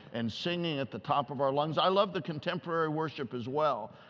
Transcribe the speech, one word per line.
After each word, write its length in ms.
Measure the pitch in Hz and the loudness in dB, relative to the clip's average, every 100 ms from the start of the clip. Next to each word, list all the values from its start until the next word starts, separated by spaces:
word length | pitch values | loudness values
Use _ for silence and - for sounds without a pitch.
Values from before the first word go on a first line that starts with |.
| - | -8
and 220 | 117 117 | -2 -2
singing 460 | - 175 175 170 139 | -2 -2 0 0 -2
at 100 | 135 | -2
the 80 | 113 | -4
top 320 | - 139 143 | 0 2 0
of 100 | 131 | 0
our 120 | 139 | 2
lungs. 260 | 139 156 156 | 2 2 2
I 100 | 170 | 4
love 240 | 190 208 | 4 2
the 80 | 180 | 0
contemporary 680 | - 151 175 170 170 165 156 | -4 -6 -4 -4 -2 0 0
worship 460 | 151 160 151 127 127 | 0 -2 -4 -6 -6
as 120 | 117 | -2
well, 440 | 147 151 117 107 - | 2 2 2 -4 -14